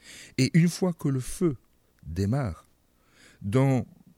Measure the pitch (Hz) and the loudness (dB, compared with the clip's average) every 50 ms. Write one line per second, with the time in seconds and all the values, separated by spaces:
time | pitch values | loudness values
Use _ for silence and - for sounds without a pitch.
0 | - - - - - - - - 131 123 - 165 165 180 - - 196 185 165 - | -20 -20 -20 -20 -20 -8 -2 0 0 4 4 4 4 4 2 0 -2 -2 -2 -2
1 | - 147 135 131 123 - - - 190 165 135 - _ _ _ _ _ _ _ _ | -2 -2 -2 -2 -4 -6 -4 -2 -2 -2 -2 -2 _ _ _ _ _ _ _ _
2 | - 73 80 87 98 98 117 143 135 104 80 - - _ _ _ _ _ _ _ | -16 -10 -4 -2 -2 0 0 -2 -2 -6 -8 -10 -16 _ _ _ _ _ _ _
3 | _ _ _ _ - - _ - - 101 98 131 135 139 135 123 101 - - _ | _ _ _ _ -20 -20 _ -12 -6 0 2 2 4 4 2 0 -2 -6 -10 _
4 | _ _ _ | _ _ _